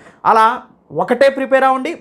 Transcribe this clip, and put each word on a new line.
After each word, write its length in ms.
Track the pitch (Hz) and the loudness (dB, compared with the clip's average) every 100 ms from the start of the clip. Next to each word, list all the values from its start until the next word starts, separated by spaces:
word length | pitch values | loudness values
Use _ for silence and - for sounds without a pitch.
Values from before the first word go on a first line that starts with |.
| - _ - | -20 _ 0
అలా 360 | 220 220 254 - _ _ | 2 2 0 -10 _ _
ఒకటే 380 | 147 185 240 277 | -8 -4 0 0
ప్రిపేర్ 340 | 269 262 262 | 0 -2 0
అవ్వండి. 340 | 269 262 277 320 | 2 0 -6 -10